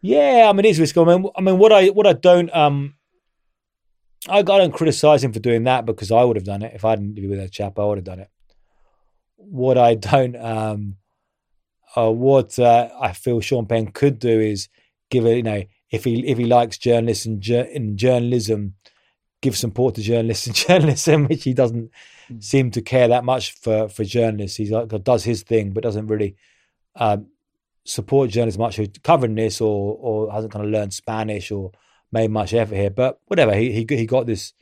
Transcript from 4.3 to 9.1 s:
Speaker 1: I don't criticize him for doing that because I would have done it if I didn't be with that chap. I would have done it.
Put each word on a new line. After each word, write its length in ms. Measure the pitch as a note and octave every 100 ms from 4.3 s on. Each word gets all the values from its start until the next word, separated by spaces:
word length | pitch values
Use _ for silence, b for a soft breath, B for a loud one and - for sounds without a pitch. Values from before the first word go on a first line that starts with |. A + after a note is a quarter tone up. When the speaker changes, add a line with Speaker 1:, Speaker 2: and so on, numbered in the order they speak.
| G3
Speaker 1:
I 40 |
don't 300 | F#3+ G3 F3+
criticize 500 | - D#3+ D3 D3+ D3+
him 100 | B2+
for 60 | A2
doing 260 | A2 A#2
that 220 | A#2+ B2+ A2+
because 240 | A2 G2+
I 140 | A2+
would 120 | B2 A2
have 80 |
done 180 | F#2 G2+
it 100 | A2
if 100 | -
I 120 | A2 A2
didn't 180 | G2+
be 140 | G#2 G2
with 100 | G2
that 140 | F#2+
chap. 260 | - G2+ G2
I 60 |
would 140 | G#2 G#2
have 60 |
done 160 | F#2+ F#2
it. 80 | F#2+ _ _ _ _ _ _ _ _